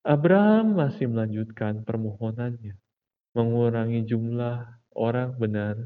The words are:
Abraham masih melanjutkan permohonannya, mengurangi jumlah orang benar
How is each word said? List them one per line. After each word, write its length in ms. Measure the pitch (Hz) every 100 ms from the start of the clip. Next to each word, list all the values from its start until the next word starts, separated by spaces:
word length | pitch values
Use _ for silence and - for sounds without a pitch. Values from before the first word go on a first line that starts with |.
Abraham 800 | - 147 165 190 208 214 220 196
masih 300 | 143 - 127
melanjutkan 720 | 113 110 107 110 110 107 107 110
permohonannya, 880 | 110 110 101 113 113 123 120 107 98 _ _ _ _ _ 120
mengurangi 640 | 117 120 117 117 113 117
jumlah 800 | 113 117 117 120 120 120 120 - _ -
orang 400 | 113 123 127 127
benar 400 | 110 107 104 107